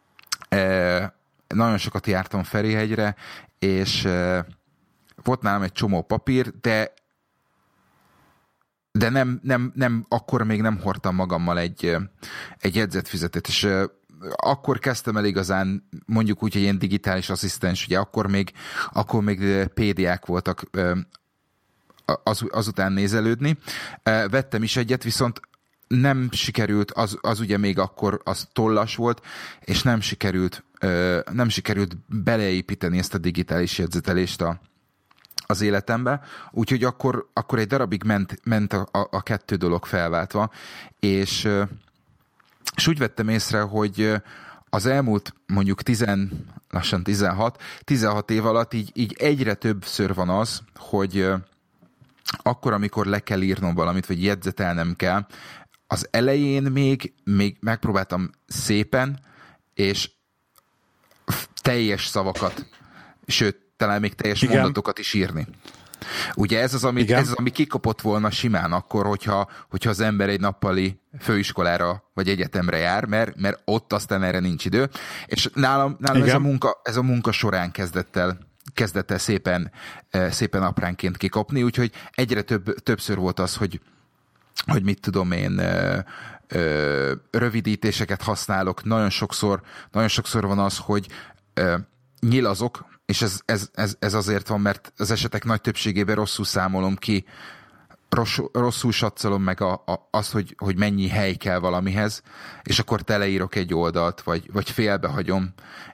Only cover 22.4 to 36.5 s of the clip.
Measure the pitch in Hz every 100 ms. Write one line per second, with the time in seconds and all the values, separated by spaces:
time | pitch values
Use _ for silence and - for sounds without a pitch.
22.4 | 110 - 110 101 95 95 98 110 110 117
23.4 | 143 156 - - - - - 110 104 135
24.4 | 131 110 110 - 117 127 117 110 123 113
25.4 | - _ _ _ - 123 135 135 127 -
26.4 | - 113 104 104 101 - 113 - - 107
27.4 | 110 101 101 92 92 - 104 101 - 95
28.4 | - - 110 107 110 - 117 120 - -
29.4 | - - - - 131 117 107 - 101 92
30.4 | 92 - - - 95 87 90 87 - 113
31.4 | 123 110 92 101 98 85 - 107 101 113
32.4 | 101 92 - 101 90 90 90 101 85 85
33.4 | 90 85 87 - 85 87 82 90 90 -
34.4 | 85 85 - _ _ _ _ _ - -
35.4 | - 104 107 101 - 117 123 143 - -
36.4 | -